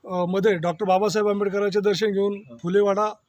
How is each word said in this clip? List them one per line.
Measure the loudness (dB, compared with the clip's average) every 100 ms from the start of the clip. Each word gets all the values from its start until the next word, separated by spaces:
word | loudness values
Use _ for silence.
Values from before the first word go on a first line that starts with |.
अ, | -6 -4
मध्ये | 0 2 2
डॉक्टर | 2 -2 -2
बाबासाहेब | 0 2 2 0 0
आंबेडकरांचे | 0 -2 0 0 0
दर्शन | 0 0 0
घेऊन | 0 -2 -4 -14 -10
फुलेवाडा, | 0 2 2 2 -2 -4